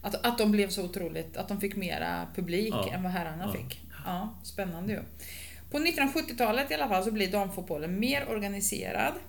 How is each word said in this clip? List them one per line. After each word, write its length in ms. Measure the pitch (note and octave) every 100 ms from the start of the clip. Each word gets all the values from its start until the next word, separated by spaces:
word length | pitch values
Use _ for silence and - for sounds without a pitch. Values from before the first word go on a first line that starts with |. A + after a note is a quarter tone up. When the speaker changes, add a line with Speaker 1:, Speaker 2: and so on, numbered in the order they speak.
Speaker 1:
att, 240 | - - A#3+
att 120 | A#3
de 140 | G#3+
blev 160 | G#3 G3
så 160 | G3+
otroligt, 520 | F3+ F#3+ E3+ D#3+ E3 -
att 120 | -
de 120 | G3+
fick 160 | G3 G3
mera 500 | F3+ - E3 E3+ E3+
publik 400 | - E3+ F3 A3
Speaker 2:
Ja. 180 | A#2+ F#3
Speaker 1:
än 100 | F3+
vad 100 | F#3
herrarna 320 | F3+ E3 D#3+ G3
Speaker 2:
Ja. 60 |
Speaker 1:
fick. 280 | - - - - -
Ja, 300 | F3 F3+ G#3+ -
spännande 480 | - - F#3 E3 G3
ju. 80 | G#3 - - - - - - -
På 80 | D4
nittonhundrasjuttiotalet 920 | E4+ D#4+ C4+ E4 - A#3+ A3+ A#3 C#4
i 40 |
alla 140 | D4+ C4
fall 160 | F#3+
så 60 | G3+
blir 220 | G#3+ F#3+
damfotbollen 680 | G3+ G3 F#3 F3 D3+ D#3+ F#3+
mer 280 | B3 C#4+ C4+
organiserad 840 | A3 G3+ G3 G3 - F#2 - - F4